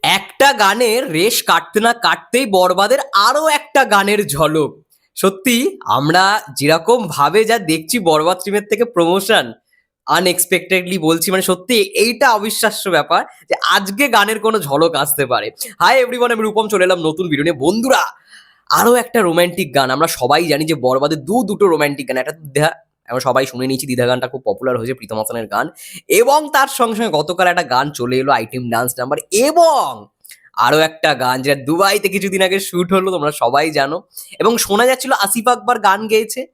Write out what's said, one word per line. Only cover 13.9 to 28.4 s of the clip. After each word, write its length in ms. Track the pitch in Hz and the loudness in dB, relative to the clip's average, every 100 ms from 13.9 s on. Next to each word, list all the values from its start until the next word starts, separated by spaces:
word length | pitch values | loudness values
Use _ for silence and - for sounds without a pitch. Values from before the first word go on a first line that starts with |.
| 202 277 | -2 2
গানের 320 | 226 202 214 | 2 2 0
কোনো 200 | 214 220 | 0 -2
ঝলক 360 | 147 139 165 156 | -2 0 2 0
আসতে 300 | 139 - 135 | -2 -2 -2
পারে। 260 | 120 104 - 233 208 | -2 -4 -10 -14 0
হাই 200 | 180 262 | 2 4
এভরিওয়ান, 320 | 247 240 240 | 2 0 0
আমি 100 | 233 | 0
রূপম 260 | 220 208 214 | -2 -2 0
চলে 160 | 202 | 0
এলাম 160 | 180 180 | 2 2
নতুন 300 | 160 156 185 | 0 -4 -2
ভিডিও 140 | 147 | -2
নিয়ে। 160 | 151 160 | -2 0
বন্ধুরা, 440 | 139 214 254 254 - - _ - _ _ _ | 0 0 2 0 0 -8 _ -20 _ _ _
আরো 240 | - 220 | 0 4
একটা 280 | 247 233 233 | 2 2 0
রোমান্টিক 540 | 185 165 175 175 170 135 | 0 2 0 0 -2 0
গান, 160 | 131 | 0
আমরা 160 | 135 165 | 0 0
সবাই 380 | - 123 147 170 | 0 0 0 2
জানি 200 | 143 156 | -2 0
যে 100 | 156 | -2
বরবাদের 500 | 123 131 147 156 131 | 0 0 0 -2 -2
দু-, 180 | 226 | -2
দুটো 220 | 208 208 202 | -2 0 0
রোমান্টিক 420 | 160 147 143 127 | 2 0 -4 -6
গান, 100 | 131 | -6
একটা 140 | 131 | -6
দ্বিধা, 400 | 156 151 135 156 - _ _ _ | -10 -8 -2 -2 -4 _ _ _
আমরা 120 | 123 | -6
সবাই 260 | 127 127 135 | 0 0 -2
শুনে 220 | 123 131 | -4 -6
নিয়েছি, 180 | 131 139 | -6 -6
দ্বিধা 200 | 123 123 | -2 0
গানটা 200 | 127 123 | 0 -4
খুব 140 | 131 127 | -8 -6
পপুলার 320 | - 131 120 | -4 -4 -4
হয়েছে, 160 | 113 | -6
প্রীতম 240 | 127 104 110 | -10 -8 -8
হাসানের 300 | 110 117 107 | -6 -8 -6
গান, 220 | 101 143 - - - _ | -4 -4 -8 -20 -20 _
এবং 420 | 170 240 294 302 | 2 4 2 2
তার 140 | 277 262 | 0 0
সঙ্গে 280 | - 233 214 | 0 -2 0
সঙ্গে 140 | 226 | -2
গতকাল 380 | 151 156 175 180 | -2 -4 0 0
একটা 160 | 175 | 0
গান 280 | 156 127 143 | 0 0 -2
চলে 260 | 143 123 127 | -4 -2 -2
এলো 140 | 135 | 2
আইটেম 380 | 131 | 0